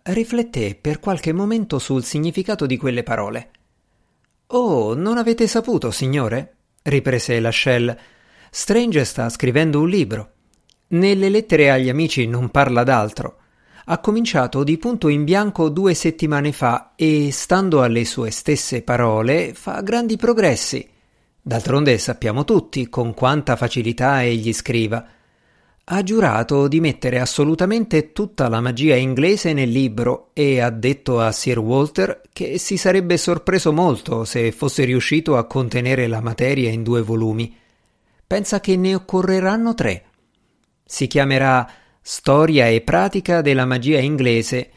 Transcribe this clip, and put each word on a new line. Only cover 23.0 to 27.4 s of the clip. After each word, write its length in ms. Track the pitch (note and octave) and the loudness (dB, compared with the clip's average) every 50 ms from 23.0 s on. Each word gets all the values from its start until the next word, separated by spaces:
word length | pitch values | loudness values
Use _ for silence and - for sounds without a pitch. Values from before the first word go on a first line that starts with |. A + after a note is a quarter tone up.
| A#2 A#2 | -4 -4
quanta 420 | G#2+ - B2+ B2+ D3 D3+ - C#3 A#2+ | -2 0 0 0 0 0 0 -2 -2
facilità 720 | - B2 A#2 - B2+ A2 A#2 A#2 C3 B2+ C#3 C#3 C3 B2 | 0 -2 -2 -2 -2 -4 -4 -2 0 0 2 2 2 0
egli 260 | A#2+ A#2 A2+ A2 A2+ A2 | 0 0 -2 -2 -4 -4
scriva. 520 | - - - A#2+ A2+ A2 G#2 A2+ A#2 - - _ _ _ _ _ _ _ _ _ _ _ _ _ _ - | -4 -4 -2 0 0 0 0 -2 -6 -8 -10 _ _ _ _ _ _ _ _ _ _ _ _ _ _ -10
Ha 180 | - F3 G3+ | -4 -2 -2
giurato 640 | F#3+ F#3+ A3 A3+ F#3+ C3 G#2+ A2+ A#2 - C#3+ C#3 C#3 C#3 | -2 0 0 2 2 2 2 0 0 2 2 2 2 4
di 120 | D3+ E3 | 2 2
mettere 400 | E3 C#3+ A#2+ - - B2+ B2 B2 | 2 2 -2 -2 -2 -2 0 0
assolutamente 920 | B2+ - - - | -2 -2 0 0